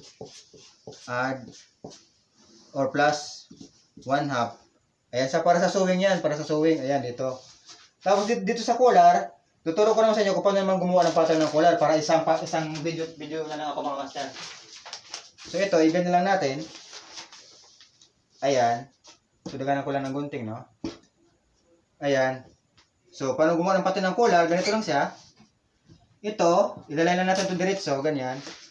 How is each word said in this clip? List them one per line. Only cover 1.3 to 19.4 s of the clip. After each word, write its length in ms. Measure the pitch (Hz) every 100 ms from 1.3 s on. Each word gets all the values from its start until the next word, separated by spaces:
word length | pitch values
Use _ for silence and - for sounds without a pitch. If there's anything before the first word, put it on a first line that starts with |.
| 127 110 - - _ - - _ _ _ _ _ - _
or 160 | 139 135
plus 560 | 143 147 151 - - - - - _ _ -
one 240 | 123 143 147
half. 320 | 127 110 - _ _ _ _ _
Ayan 160 | 123 131
siya, 160 | 165 170
para 160 | 175
sa 80 | 180
sewing 320 | 196 185 185
yan, 160 | 196 175
para 160 | 156
sa 120 | 147 151
sewing, 360 | 151 160 156
ayan, 200 | 131 139
dito. 360 | 123 120 131 131 - - - - _ _
Tapos 240 | 180 202 208
dito, 160 | 220
dito 200 | 190 233
sa 120 | -
collar, 600 | 240 247 185 175 180 - - _ _
tuturo 320 | 160 185 214
ko 80 | 220
naman 160 | 220 214
sa 40 |
inyo 120 | 196
kung 120 | 185 202
paano 160 | 196
naman 200 | 190 185
gumawa 240 | 175 180 165
ng 80 |
pattern 280 | 165 160 160
ng 100 | 151
collar 200 | 151 170 160
para 200 | 151 156
isang 280 | - 160 -
pa-, 160 | 160
isang 280 | - 165 156 156
video, 240 | 160 160 160 143
video 280 | 151 160 151
na 120 | 151
lang 100 | 151
ako 160 | 127 135
mga 120 | 139
master. 240 | 135 143 135 131 - - - - - - - - - - -
So 80 | 170
ito, 200 | 196 170
i-bend 320 | 160 175 175
na 40 | 175
lang 80 | 196
natin. 360 | 190 139 139 160 - - - - - - - - - - _ _ _ _ _ _ _
Ayan. 480 | 139 131 117 117 - _ - - _ _